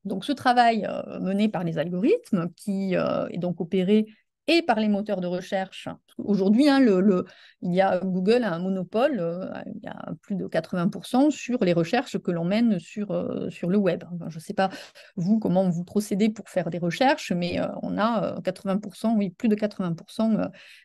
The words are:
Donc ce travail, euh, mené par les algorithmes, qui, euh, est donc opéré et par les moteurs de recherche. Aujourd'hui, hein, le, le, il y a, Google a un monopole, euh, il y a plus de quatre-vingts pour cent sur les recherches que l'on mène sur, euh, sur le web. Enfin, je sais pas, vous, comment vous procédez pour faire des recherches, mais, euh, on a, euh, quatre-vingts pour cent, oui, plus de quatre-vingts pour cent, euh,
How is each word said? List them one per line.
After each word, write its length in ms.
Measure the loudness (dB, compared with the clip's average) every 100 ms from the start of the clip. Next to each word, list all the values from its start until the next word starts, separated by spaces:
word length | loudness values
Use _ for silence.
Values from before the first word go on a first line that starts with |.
Donc 220 | -8 -6 -4
ce 60 |
travail, 520 | -2 2 4 4 2
euh, 340 | -2 -4 -6 -6
mené 280 | -2 0 0
par 160 | 0
les 140 | -4 -2
algorithmes, 720 | -4 0 2 2 0 -2 -2
qui, 420 | -6 -6 -4 0 0
euh, 320 | 0 0 -2
est 80 | -4
donc 240 | -4 -4
opéré 420 | -2 0 4 2 2 -8 _ _ 2
et 140 | 2
par 160 | 2 2
les 80 | 2
moteurs 340 | 0 -2 -4
de 60 | -2
recherche. 600 | -4 -4 -4 -4 -10 -14 -14 _ -8
Aujourd'hui, 500 | 0 4 6 6 6
hein, 100 | 6
le, 220 | 6 6
le, 240 | 4 4 0 -12 -20 -8
il 120 | -2
y 60 | 2
a, 180 | 2 2
Google 460 | 0 0 2 2
a 100 | 2
un 60 | -2
monopole, 580 | -2 -4 -2 0 2 0
euh, 320 | -4 -4 -8 -10 -12
il 80 | -12
y 60 | -12
a 240 | -12 -12 -12
plus 140 | -8 -6
de 100 | -4
quatre-vingts 420 | -4 -4 -2 -2
pour 160 | -2
cent 280 | -2 2 2
sur 320 | 0 -4 0
les 80 | 2
recherches 440 | 2 2 0 -2 -6
que 140 | -4
l'on 140 | -2
mène 340 | 0 2 2 0
sur, 320 | -4 -10 -4
euh, 400 | -4 -4 -6 -6
sur 180 | -6 0
le 80 | 2
web. 280 | 2 0 -6
Enfin, 160 | -10 -10
je 80 | -12
sais 160 | -8
pas, 160 | -2 -2 -2 -18 -20 -14 -4
vous, 240 | 0 2
comment 280 | 2 2 2
vous 140 | 0
procédez 460 | -2 -4 -2 0 0
pour 200 | 0 -6
faire 220 | -4 -4
des 80 | -2
recherches, 540 | -2 2 2 2 0
mais, 260 | -2 -2 -2
euh, 80 | -4 -6
on 160 | -6 -2
a, 380 | 0 0 -2 -4
euh, 40 |
quatre-vingts 380 | -6 -6 -4 -4
pour 160 | -4
cent, 220 | -4 -2 0
oui, 140 | -2
plus 180 | -2 0
de 80 | 0
quatre-vingts 380 | -2 -4 -4
pour 180 | -6 -8
cent, 200 | -2 0
euh, 120 | 0 -2 -8 -20 -20